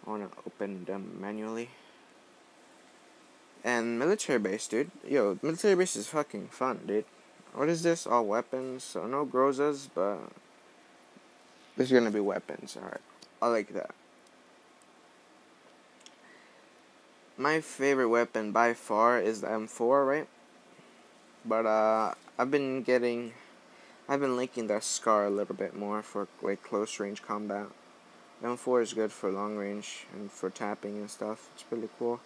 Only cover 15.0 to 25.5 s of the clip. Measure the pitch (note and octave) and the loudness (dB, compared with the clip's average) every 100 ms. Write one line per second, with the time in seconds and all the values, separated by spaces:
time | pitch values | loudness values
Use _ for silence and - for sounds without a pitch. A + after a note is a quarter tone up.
15 | - - - - - - - - - - | -20 -20 -20 -20 -20 -20 -20 -20 -20 -20
16 | - - - - - - - - - - | -20 -20 -20 -20 -20 -20 -20 -20 -20 -20
17 | - - - - C#3 D#3 D#3 - C3+ C3+ | -20 -20 -20 -2 2 2 0 -2 2 4
18 | B2 A#2 A#2 A2+ G#2+ G#2 A#2 A#2 - G#2+ | 4 4 4 0 0 4 4 2 -2 4
19 | A#2 A#2+ G2+ A2 G2 A2 A2 - A#2+ C#3 | 4 4 2 0 -2 -4 -4 -2 4 4
20 | C3+ C#3+ D3 - - - - - - - | 4 0 -2 -14 -20 -20 -20 -20 -20 -20
21 | - - - - A2+ A2 A2+ A2 G#2+ A2 | -20 -20 -20 -16 -2 2 4 4 6 4
22 | G#2+ - - - B2+ C#3+ C#3 C3 A#2+ B2+ | 2 -2 -12 -2 2 2 2 -2 2 4
23 | A#2+ A#2+ A#2+ - - - - - - - | 4 -2 -6 -12 -20 -20 -20 -20 -20 -20
24 | - C#3 C#3 B2 B2+ - A2 G#2+ - - | -4 0 2 0 -2 -4 -2 -2 -2 -2
25 | - G#2+ G2+ G2+ G2+ | 4 4 4 0 -2